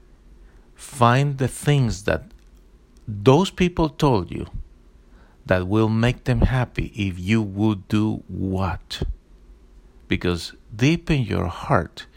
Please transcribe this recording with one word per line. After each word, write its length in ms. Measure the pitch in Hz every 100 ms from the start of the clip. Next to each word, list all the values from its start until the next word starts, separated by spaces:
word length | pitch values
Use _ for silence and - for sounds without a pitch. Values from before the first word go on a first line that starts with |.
| - - - - - - -
find 640 | - - - 117 127 143 135
the 100 | 127
things 560 | - 147 143 117 92
that 200 | - 82 - - - - - - _ - -
those 440 | 104 101 143 196
people 380 | - 180 180 160
told 420 | - 147 107 85
you 160 | 76 - - - - - - - - - - -
that 180 | 92 92
will 220 | 107 110
make 360 | 110 120 -
them 180 | - 117
happy 500 | - 127 123 - -
if 240 | - 98 90
you 240 | 90 113
would 460 | 101 98 110 101 -
do 340 | 107 107 - -
what? 720 | 90 95 92 92 90 - - - - _ - - - - - - - -
Because 460 | 98 90 87 - - -
deep 360 | 104 135 170 -
in 120 | 147
your 240 | 104 92 90
heart, 600 | - - 113 - - -